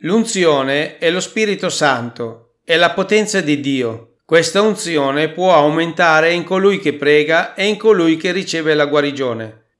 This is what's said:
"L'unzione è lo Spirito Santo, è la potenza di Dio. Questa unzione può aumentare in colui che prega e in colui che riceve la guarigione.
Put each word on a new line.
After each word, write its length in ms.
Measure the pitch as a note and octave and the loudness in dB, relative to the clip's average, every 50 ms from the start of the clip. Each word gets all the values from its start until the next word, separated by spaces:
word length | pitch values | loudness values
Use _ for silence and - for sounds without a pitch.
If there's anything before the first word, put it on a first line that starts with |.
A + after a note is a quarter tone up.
| - | -6
"L'unzione 960 | D#3 G3 A3+ A3 A3+ - F#3+ F3 D#3+ D3 C#3 C3 C3+ C#3 D3 D#3 D#3+ - - | -2 0 0 0 0 -2 0 2 2 2 2 0 0 -2 -2 -2 -4 -6 -4
è 120 | E3 E3 | -2 -2
lo 80 | E3+ F#3 | 0 -2
Spirito 500 | F3 - - A3 A3 G#3 F#3+ D#3+ - F3 | -4 -6 -4 -2 -2 -2 -2 -4 -4 -6
Santo, 920 | - - D#3 C#3+ C3 A#2+ A#2+ A#2+ - - A#2+ A2+ A2+ - _ _ _ _ _ | -2 0 2 2 2 0 -4 -8 -8 -10 -10 -10 -10 -14 _ _ _ _ _
è 140 | - E3 | -2 2
la 140 | E3 F3 E3+ | 2 2 2
potenza 500 | E3+ G3+ F#3 - G#3 G#3+ G#3 G#3 - G3 | 2 -2 -2 0 0 0 0 0 -2 -2
di 180 | E3 D3 D3 C#3 | 0 0 -2 -2
Dio. 600 | C3 C#3 C3+ C3 B2 A#2 A2+ A2+ A#2 _ _ _ _ | -2 -4 -2 -2 -2 -4 -6 -8 -14 _ _ _ _
Questa 360 | - D#3+ E3 D#3+ E3 - G3 | 2 2 2 2 2 0 0
unzione 720 | G#3 A3 G3+ G#3 - E3+ E3 D3 C#3 C3+ C3+ D3 D#3+ D#3 | 2 2 0 -2 -4 -4 -2 -2 0 0 0 -2 -2 -2
può 220 | D#3 E3+ F#3 F#3 F3 | -2 -2 2 4 4
aumentare 800 | D3+ C#3+ D3+ D3+ E3 E3 E3+ D#3+ - F3 E3 D#3 D#3 D#3+ E3 E3+ | 4 4 4 2 0 -2 -2 0 0 2 4 4 4 4 2 0
in 120 | F3 D#3+ | -2 -2
colui 340 | - F#3 F#3+ F#3+ G3+ G3 D3 | -2 -2 2 2 2 2 2
che 140 | - D3+ D3 | 0 -4 -4
prega 600 | D3 C#3+ C#3+ D3+ D3+ D3 D3+ D#3+ E3+ F#3 - - | 0 0 2 4 4 4 2 0 0 0 -2 -4
e 120 | - F#3+ | -4 -2
in 100 | G#3 G#3+ | -2 -2
colui 400 | G3+ A3 A3 G#3 F#3 E3 E3 D#3+ | 0 2 2 2 4 2 2 0
che 140 | D#3+ E3 F3+ | 0 -2 -4
riceve 440 | F3 G3 F3 - E3 E3 D#3 D#3 D3+ | -4 -4 -6 -6 -6 -4 -2 0 0
la 120 | D3+ D3 | 0 0
guarigione. 800 | C#3+ D3 D3 C#3 C#3+ C#3 C3 C3+ B2 A2+ A2 A2+ A2 - - _ _ _ _ | 0 0 0 0 -2 -4 -4 -4 -4 -4 -6 -10 -12 -16 -20 _ _ _ _